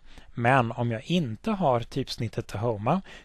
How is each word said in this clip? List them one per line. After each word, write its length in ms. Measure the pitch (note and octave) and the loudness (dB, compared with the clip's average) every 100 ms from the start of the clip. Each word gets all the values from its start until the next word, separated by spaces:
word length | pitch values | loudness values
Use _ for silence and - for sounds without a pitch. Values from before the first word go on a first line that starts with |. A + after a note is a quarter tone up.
| - - - | -12 -20 -12
Men 380 | - A#2+ C3+ A#2 | 0 4 4 4
om 180 | B2 A#2+ | 0 -2
jag 140 | A2+ | -2
inte 460 | - F3 C3 A2 A3+ | 0 0 0 -4 -4
har 300 | G3 D3+ A#2+ | 2 4 2
typsnittet 680 | B2 C#3 B2 - A2+ - - | 0 -4 -4 -4 -4 -4 -6
Tahoma 560 | G2+ A#2+ G#2 A2+ F#3 - - | -4 -2 0 0 0 -2 -14